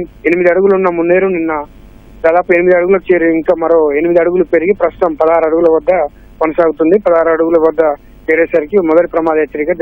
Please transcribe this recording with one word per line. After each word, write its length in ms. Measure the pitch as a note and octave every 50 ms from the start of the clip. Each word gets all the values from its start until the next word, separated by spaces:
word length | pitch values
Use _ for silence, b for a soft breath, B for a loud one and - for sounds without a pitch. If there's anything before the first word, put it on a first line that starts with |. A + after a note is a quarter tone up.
ఎనిమిది 500 | F3 - - - - D#3+ E3+ F3+ F3+ F3
అడుగులు 240 | E3+ F3+ G3 G3+ G3
ఉన్న 120 | F#3+ F#3+ F3+ F3
మున్నేరు 340 | E3+ E3+ E3+ F3+ F#3 F#3+
నిన్న 380 | G3 F#3 E3+ D#3+ D#3+ D#3 D3+ D3 D3 - - - - - - - - - - -
దాదాపు 280 | D#3+ E3 F3+ F3+ - F3+
ఎనిమిది 240 | F3 F3 F3+ F3+
అడుగులకు 380 | F3 F3 F3+ G3 F#3 - - F#3
చేరి, 200 | E3+ E3 E3 D#3+
ఇంకా 200 | E3 D#3 - F3 E3
మరో 340 | E3 D#3+ E3 E3 D#3 D3 C#3+
ఎనిమిది 280 | D3 D#3+ E3+ E3+ F3
అడుగులు 240 | E3 F3 F3 F#3 E3+
పెరిగి 280 | - F3 E3 D#3+ F#3 G3+ - F3
ప్రస్తుతం 320 | E3 - - F#3+ E3+ D#3
పదహారు 300 | C#3 D#3 D#3+ E3 E3 E3
అడుగుల 180 | D#3+ D#3 E3 E3+ E3
వద్ద 260 | D#3+ D#3 D3+ E3 F#3 F3+ D3+ D3 b b b b b -
కొనసాగుతుంది. 580 | D#3+ D#3+ D3+ - E3+ D#3+ D#3 - D#3+ D#3+ F#3 G#3+
పదహారు 300 | G#3 F3+ E3+ E3 D#3+ E3
అడుగుల 360 | E3 D#3+ E3 E3 E3+ E3 D#3 D#3+
వద్ద 140 | D#3 D#3+ D#3+ D3+ C#3+ -
చేరేసరికి 800 | - - - - - - D#3+ D#3 E3 D#3 - E3 D3+ D3+ G3+
మొదటి 300 | G3+ F3 D#3+ D#3 E3+ E3+
ప్రమాద 320 | E3+ - E3+ D#3+ E3 D#3 D#3
హెచ్చరిక 340 | D3+ D3 - D3 D3+ D#3 F3+ E3